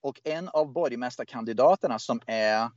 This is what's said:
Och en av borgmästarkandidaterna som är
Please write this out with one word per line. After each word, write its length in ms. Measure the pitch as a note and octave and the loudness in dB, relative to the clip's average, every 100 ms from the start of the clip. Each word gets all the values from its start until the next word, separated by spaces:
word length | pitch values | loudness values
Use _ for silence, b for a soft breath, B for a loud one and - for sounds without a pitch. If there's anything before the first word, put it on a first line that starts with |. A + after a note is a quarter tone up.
Och 200 | C#3 C3+ | -8 -8
en 240 | D#3 D#3 F3+ | -6 -6 -2
av 240 | D#3 D3+ | -2 0
borgmästarkandidaterna 1300 | C3+ D#3+ A#2+ B2 - A#2+ B2 A2+ A2+ C#3 F#3+ E3+ A2 | 0 -2 -2 -6 -8 -10 -8 -6 4 6 6 2 -4
som 220 | - A#2 - | -2 -6 -2
är 420 | A2+ A2 G#2+ A#2 | 0 2 2 0